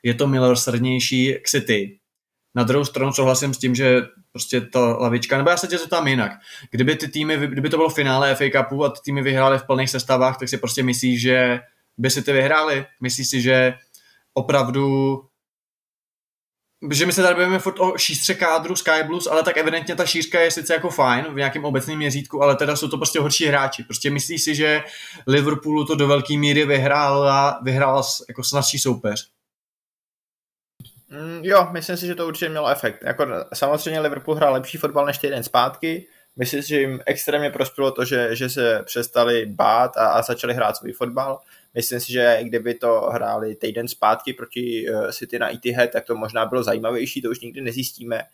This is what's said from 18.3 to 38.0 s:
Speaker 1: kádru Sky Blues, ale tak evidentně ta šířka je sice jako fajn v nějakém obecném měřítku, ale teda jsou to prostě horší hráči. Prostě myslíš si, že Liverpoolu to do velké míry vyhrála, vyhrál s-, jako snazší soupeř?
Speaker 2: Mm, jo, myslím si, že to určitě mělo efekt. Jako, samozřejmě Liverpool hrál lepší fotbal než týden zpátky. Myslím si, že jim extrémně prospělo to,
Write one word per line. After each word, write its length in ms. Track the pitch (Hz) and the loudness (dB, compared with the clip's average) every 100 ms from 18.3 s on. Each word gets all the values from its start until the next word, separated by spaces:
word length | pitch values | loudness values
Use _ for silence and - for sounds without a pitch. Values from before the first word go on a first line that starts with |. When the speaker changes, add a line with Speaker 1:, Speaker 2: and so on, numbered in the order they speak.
Speaker 1:
kádru 420 | 190 175 160 160 180 | 0 2 2 0 -4
Sky 280 | - 156 151 | 0 0 0
Blues, 220 | 175 170 | -4 0
ale 160 | 160 | 2
tak 140 | 160 156 | 2 0
evidentně 380 | 156 165 156 170 | 0 -2 -4 -2
ta 100 | 170 | 0
šířka 340 | 165 160 175 | 0 0 2
je 120 | 170 | 2
sice 220 | 160 147 | 2 -2
jako 160 | 165 175 | -2 -2
fajn 360 | 165 131 123 156 | 2 2 2 -2
v 60 | 139 | -4
nějakém 300 | 139 151 147 | -4 -2 -2
obecném 320 | 135 139 156 | -2 -2 -4
měřítku, 460 | 147 139 - 143 | -2 -4 -6 2
ale 120 | 143 135 | 4 4
teda 200 | 147 147 | 0 -2
jsou 120 | 147 | -2
to 100 | 143 | -2
prostě 220 | 151 160 | -2 0
horší 260 | 151 - 156 | 0 0 2
hráči. 380 | 143 135 - | 2 0 -4
Prostě 260 | - - 143 | -10 -6 -4
myslíš 340 | 143 135 165 | -4 -4 -4
si, 120 | 156 147 | -2 0
že 280 | 151 151 151 - - - - | 2 2 -2 -16 -18 -10 0
Liverpoolu 580 | 135 143 147 156 151 147 | 2 2 -2 0 -2 0
to 100 | 151 | 0
do 120 | 143 | 4
velké 300 | 143 135 147 | 2 2 0
míry 280 | 147 143 147 | 2 2 2
vyhrála, 920 | 139 131 143 147 139 139 139 143 - | 2 2 2 2 4 4 4 2 0
vyhrál 400 | 123 131 139 135 | -2 2 2 2
s-, 220 | - - - | 0 -6 -8
jako 140 | 127 | -6
snazší 360 | 123 139 131 135 | -2 0 0 0
soupeř? 500 | 139 123 110 104 - _ _ _ _ _ _ _ _ _ _ _ _ _ _ _ - _ _ | -2 0 -2 -6 -10 _ _ _ _ _ _ _ _ _ _ _ _ _ _ _ -20 _ _
Speaker 2:
Mm, 360 | 143 160 170 170 | -14 -12 -8 6
jo, 220 | 196 170 | 6 6
myslím 260 | 170 156 175 | -4 -6 -6
si, 100 | 180 | -6
že 80 | 170 | -6
to 120 | 170 | -6
určitě 220 | 156 170 | -4 -6
mělo 200 | 156 143 | -2 0
efekt. 340 | 139 117 - | 0 -2 -6
Jako, 220 | - 127 139 90 - | -8 -4 -4 -4 -8
samozřejmě 460 | - 139 147 160 156 | -4 -2 0 -2 -2
Liverpool 380 | 151 139 131 156 | -2 -4 -4 2
hrál 160 | 147 | 2
lepší 240 | 131 131 156 | 2 -4 -6
fotbal 280 | 147 143 143 | -2 0 0
než 120 | 139 | -2
týden 260 | 143 135 | -4 -4
zpátky. 640 | 113 123 127 135 165 165 - _ _ - | 0 2 2 -2 -6 -6 -10 _ _ -8
Myslím 260 | 123 143 | -4 -4
si, 80 | 143 | -2
že 100 | 147 | 0
jim 200 | 135 127 - | 0 -2 -4
extrémně 440 | 139 - 147 143 | -2 -2 -2 -2
prospělo 420 | - 131 - 135 | -2 -6 0 -2
to, 140 | 135 | 0